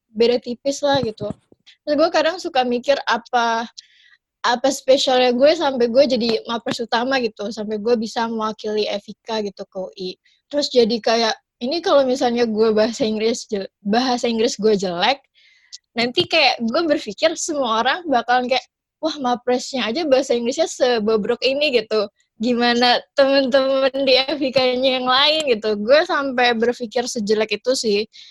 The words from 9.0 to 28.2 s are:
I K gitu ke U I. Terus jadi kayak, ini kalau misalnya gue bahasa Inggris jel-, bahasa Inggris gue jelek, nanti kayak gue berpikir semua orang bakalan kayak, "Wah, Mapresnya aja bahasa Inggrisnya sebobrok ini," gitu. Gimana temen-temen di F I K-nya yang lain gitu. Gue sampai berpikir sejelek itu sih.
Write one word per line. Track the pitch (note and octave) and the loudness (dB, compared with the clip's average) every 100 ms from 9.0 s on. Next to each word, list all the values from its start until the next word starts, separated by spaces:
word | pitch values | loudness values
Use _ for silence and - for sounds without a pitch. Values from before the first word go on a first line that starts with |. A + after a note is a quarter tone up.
| - | -10
I | G3 | -18
K | - A3 G#3 | -8 -6 -6
gitu | - G3 | -10 -14
ke | F#3+ | -12
U | F#3 | -12
I. | - F#3 - _ _ _ | -10 -12 -12 _ _ _
Terus | D4 D4 | -4 0
jadi | B3+ A3+ A#3 | 2 2 2
kayak, | A#3+ A3+ A3+ - _ _ | 0 0 0 -4 _ _
ini | A#3+ E4+ | -6 -4
kalau | F#4+ C#4+ | 2 2
misalnya | C4 C4+ B3+ A#3+ | 2 0 0 0
gue | A#3 G#3+ A3 | -2 2 2
bahasa | G#3+ A3+ A3 A3 | 2 0 0 -4
Inggris | G#3+ A3 A3 - | -2 -2 -2 -6
jel-, | G3+ F#3+ - | -8 -8 -10
bahasa | G3+ A3+ C4 A#3+ A#3+ | -2 0 0 -2 -2
Inggris | A3+ B3 - | -2 -2 0
gue | G#3+ | 0
jelek, | G#3 F#3+ E3+ G#3 C#4 _ _ _ _ _ - _ | 0 0 -2 -2 -2 _ _ _ _ _ -20 _
nanti | A#3 A#3+ D4 F4 | -6 -2 -2 0
kayak | E4 C4+ - | 2 2 2
gue | A3+ C4+ E4+ | -2 -2 0
berpikir | C#4+ - G3 D#4+ E4 | -2 -2 -2 -2 -2
semua | - D4 B3+ A3 A#3+ | -4 -4 -2 0 0
orang | E4 F4 | -2 0
bakalan | B3 A#3 B3 B3 | -2 2 0 0
kayak, | B3+ - _ _ _ | -4 -4 _ _ _
"Wah, | D#4 D4+ | -6 -4
Mapresnya | B3 B3 - B3+ - C4 G#3+ | -4 -4 -2 -4 -2 -6 -4
aja | B3 E4+ | -4 2
bahasa | B3+ C#4 | 2 2
Inggrisnya | A#3+ A#3+ C#4 F4 | -2 -2 -2 -2
sebobrok | - C4 A#3 G#3 A3 G#3 A#3+ B3 | 0 0 0 0 0 0 -2 -2
ini," | C4+ D4+ | 0 0
gitu. | A#3+ A3 G#3+ G#3 - _ _ | 0 0 -2 -2 -8 _ _
Gimana | A3+ A#3+ A#3+ A#3+ B3 G#3+ - | -2 0 2 2 2 2 0
temen-temen | - C4+ C#4 C4 C4+ C4+ C4+ C4+ C4+ | 2 4 4 2 2 2 2 0 0
di | C4+ B3+ | 2 2
F | C4+ D4 | 2 -2
I | C4+ | 0
K-nya | C4 B3+ B3 C4 B3+ | 2 2 2 0 0
yang | B3+ | 2
lain | B3+ D4 D#4 D4+ | 2 2 2 0
gitu. | A3 G#3+ G#3 | 0 0 -2
Gue | G#3 D4 | 4 4
sampai | F4 D#4 C#4 B3 A#3+ A#3 | 4 0 -2 0 2 2
berpikir | A#3 A#3+ A#3+ A#3+ A#3+ | 0 -2 -4 -4 -4
sejelek | B3 G3+ G#3+ A3 G#3+ | -4 -2 0 0 -2
itu | - C4 | -2 -2
sih. | A#3 G3+ A3+ - | 0 -2 -2 -10